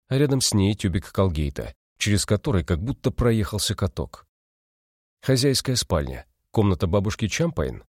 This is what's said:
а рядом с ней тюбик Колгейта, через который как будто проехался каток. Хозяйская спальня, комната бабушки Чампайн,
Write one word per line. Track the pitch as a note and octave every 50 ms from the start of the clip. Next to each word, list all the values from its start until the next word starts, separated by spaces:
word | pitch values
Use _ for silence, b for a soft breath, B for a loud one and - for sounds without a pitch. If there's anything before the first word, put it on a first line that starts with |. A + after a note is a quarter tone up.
| _ _
а | B2+ C3+
рядом | D3 D3 C#3 C3+
с | - - -
ней | G#2 F#2+ G2 A2
тюбик | - - G2 E2 G2 - -
Колгейта, | - - G2 F#2+ D#2+ D2+ D2+ C#2+ - - - - - _ _ _ _ _
через | - G#2+ G#2 G2+ -
который | - G#2+ G2+ - D#3 A#2+ F#2 D#2
как | - F2+ D2+ F#2
будто | B2 C#3 - - C3
проехался | - - A#2+ A#2+ A2+ A2 G2+ - - G2+ - - G2+
каток. | - G2 F#2 - - C#2+ - - - - _ _ _ _ _ _ _ _ _ _ _ _ _ _ _ _ _ _ _ -
Хозяйская | - C3 B2+ B2 C#3+ C3 - - - B2+
спальня, | A#2+ - - F#2+ D#2+ D2 B1+ B1+ A1 - _ _ _ _ _
комната | - A2+ G#2 G2+ F#2 D#2 -
бабушки | F2 F2 G#2 F#2+ G#2+ G2 - - G2+
Чампайн, | - - D#3+ E3+ - - D2 C2 A#1+ - - _